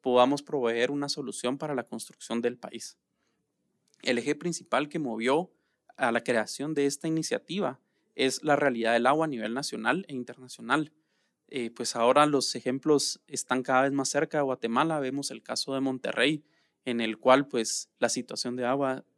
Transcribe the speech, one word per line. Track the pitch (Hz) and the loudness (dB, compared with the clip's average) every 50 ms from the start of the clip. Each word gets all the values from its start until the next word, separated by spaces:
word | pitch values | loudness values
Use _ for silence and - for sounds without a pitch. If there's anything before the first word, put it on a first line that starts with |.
podamos | _ 131 123 123 123 131 143 139 | _ 4 6 6 6 6 4 -2
proveer | - - - 143 123 117 117 117 120 131 | -2 -4 -4 0 0 0 2 2 0 0
una | 143 143 143 139 | 0 -4 -4 -4
solución | - 156 139 117 - - - 120 135 139 | -6 -6 -8 -8 -10 -4 -4 -4 -4 -4
para | 156 151 147 | -4 -4 -4
la | 127 | -4
construcción | 117 _ - 113 - - - _ - - 117 120 | -6 _ -10 -12 -12 -14 -16 _ -10 -6 -4 -2
del | 117 120 120 | -2 -2 -4
país. | 120 - - - 113 - - - _ _ _ _ _ _ _ _ _ _ _ _ _ _ _ _ _ _ _ _ _ | -4 -14 -14 -14 -14 -14 -14 -18 _ _ _ _ _ _ _ _ _ _ _ _ _ _ _ _ _ _ _ _ _
El | - - 123 120 | -2 -2 -2 -2
eje | 113 143 151 | 0 -2 -4
principal | 147 156 175 165 - - _ - 127 147 147 | -4 -4 -6 -6 -6 -6 _ -2 -2 -2 -2
que | - 165 | -6 -6
movió | 151 123 110 110 113 123 135 - 185 - _ _ _ _ _ _ _ _ - | -4 -4 -4 -2 0 2 2 2 0 -4 _ _ _ _ _ _ _ _ -6
a | - 135 120 | -2 -2 0
la | 117 120 | 0 0
creación | - - 120 113 107 - - - 139 156 160 | 0 2 0 0 0 -2 -6 -8 -6 -4 0
de | 147 139 | 0 0
esta | 139 139 - - 160 | 0 0 -2 -4 -2
iniciativa | 160 160 156 - - - _ _ 165 196 196 135 139 _ _ _ _ _ _ _ _ | -2 -2 -2 -2 -4 -4 _ _ -4 -2 -2 -4 -4 _ _ _ _ _ _ _ _
es | - 127 131 131 - - | 0 0 0 0 0 2
la | 151 143 | 2 4
realidad | 143 147 139 123 113 113 113 | 4 4 2 2 2 2 2
del | 117 117 120 127 | 4 4 4 4
agua | 143 156 160 | 4 4 2
a | 156 | -2
nivel | 139 117 107 110 117 | -2 -4 -6 -6 -6
nacional | 131 147 - - 113 110 117 135 180 196 | -6 -6 -6 -8 -2 0 0 0 0 -2
e | - 143 | -8 -10
internacional. | 127 123 120 123 - 127 123 - - 117 113 127 151 156 147 _ _ _ _ _ _ _ _ _ _ _ _ | -10 -10 -10 -14 -18 -18 -20 -18 -16 -4 -2 0 0 0 -4 _ _ _ _ _ _ _ _ _ _ _ _
Eh, | - 135 120 117 | -6 -6 -6 -6
pues | 117 - 120 - - | -6 -6 -6 -6 0
ahora | 120 113 120 131 143 151 | 2 4 6 6 6 6
los | 151 143 135 127 - - | 6 4 0 0 -2 -6
ejemplos | - - - 127 139 - 156 151 139 - - - - _ | -4 -4 -4 -4 -2 2 4 4 4 4 0 -6 -8 _
están | _ 147 123 - _ 127 131 123 | _ -8 -8 -2 _ -2 -2 0
cada | 139 131 127 | 2 4 4
vez | 135 139 | 4 4
más | 139 139 135 - | 2 0 -2 0
cerca | - 143 156 156 - 151 | 0 0 -2 0 0 0
de | 143 | 0
Guatemala. | 135 127 123 - 113 117 123 151 165 160 151 | 0 -2 -2 -2 0 2 2 2 2 0 -2
Vemos | 135 131 135 143 139 - | -2 -4 -4 -4 -6 -8
el | 131 113 | -10 -12
caso | _ - 113 - - - 135 | _ -8 -6 -6 -6 -4 -4
de | 135 | -2
Monterrey, | 135 135 131 127 - 117 110 113 120 143 156 147 _ _ _ _ _ _ _ _ _ | -2 -2 -2 -4 -6 -6 0 2 2 2 2 0 _ _ _ _ _ _ _ _ _
en | 131 120 117 | -4 -2 -2
el | 113 110 107 - | -2 -4 -4 0
cual, | - 127 127 139 143 139 | 6 6 6 6 4 0
pues, | - 123 110 - - - - _ _ _ | -2 -2 -2 -2 -4 -6 -8 _ _ _
la | 120 117 | -2 -2
situación | - 131 117 - - - - 127 120 | -2 -4 -6 -8 -8 -8 -6 -6 -6
de | 127 123 | -4 -2
agua | 120 131 139 139 131 131 - - _ _ | -2 0 0 0 -2 -4 -6 -10 _ _